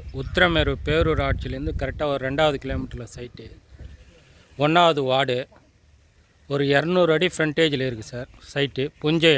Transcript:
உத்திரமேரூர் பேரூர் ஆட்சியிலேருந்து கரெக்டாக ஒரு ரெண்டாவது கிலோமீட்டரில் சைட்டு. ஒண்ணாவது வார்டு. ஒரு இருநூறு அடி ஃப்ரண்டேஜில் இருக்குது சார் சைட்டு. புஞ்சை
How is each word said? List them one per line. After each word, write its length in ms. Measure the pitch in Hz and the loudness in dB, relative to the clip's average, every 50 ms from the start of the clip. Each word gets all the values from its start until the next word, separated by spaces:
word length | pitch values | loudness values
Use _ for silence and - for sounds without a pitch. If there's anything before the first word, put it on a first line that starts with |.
| - - - 135 | -12 -12 -10 -10
உத்திரமேரூர் 640 | 131 - - 180 180 175 165 156 147 139 135 - - 147 | -8 -4 0 2 2 2 4 2 0 0 -2 -4 -2 -2
பேரூர் 340 | 151 160 170 160 156 143 139 | 0 2 2 2 0 0 0
ஆட்சியிலேருந்து 460 | 139 131 131 - 127 127 131 147 156 147 - | -2 -2 -2 -4 -8 -8 -6 -6 -6 -4 -4
கரெக்டாக 300 | 139 131 127 - 151 147 139 | -6 -6 -6 -4 -4 -4 -2
ஒரு 60 | 135 127 | -2 -4
ரெண்டாவது 300 | 131 139 151 156 151 143 131 - | -4 0 2 2 2 2 0 -4
கிலோமீட்டரில் 480 | 131 131 135 131 127 - 120 117 - - | -6 -6 -6 -6 -8 -10 -12 -14 -14 -14
சைட்டு. 320 | 127 123 120 - - 113 107 - - _ _ - - - - - - - _ - - - _ - - - _ - - 143 | -16 -16 -16 -16 -18 -20 -18 -20 -20 _ _ -20 -20 -18 -18 -20 -20 -20 _ -20 -20 -20 _ -20 -20 -20 _ -4 -2 0
ஒண்ணாவது 380 | 151 160 175 175 165 156 143 135 127 | 2 4 6 6 4 4 2 0 0
வார்டு. 280 | 127 135 139 131 123 123 143 - _ - _ _ _ _ _ _ _ _ _ _ _ _ _ _ _ _ _ - 139 | 2 0 2 0 -2 -4 -4 -8 _ -20 _ _ _ _ _ _ _ _ _ _ _ _ _ _ _ _ _ -4 -2
ஒரு 100 | 143 143 139 139 139 | 0 2 2 2 2
இருநூறு 320 | 143 170 185 180 175 160 156 | 2 2 2 4 4 4 4
அடி 140 | 156 180 175 - | 2 0 0 -2
ஃப்ரண்டேஜில் 500 | - 160 156 147 160 160 151 143 127 131 | -2 -2 -2 2 2 2 2 2 0 -2
இருக்குது 240 | 131 120 107 107 - | -4 -6 -8 -10 -12
சார் 160 | - 120 131 - - - - - | -12 -12 -12 -14 -18 -20 -16 -8
சைட்டு. 320 | - 143 143 127 - 131 131 151 - - | -4 -4 -4 -2 -2 -4 -6 -6 -6 -4
புஞ்சை 300 | - 151 160 165 156 165 147 | -2 0 2 4 6 6 6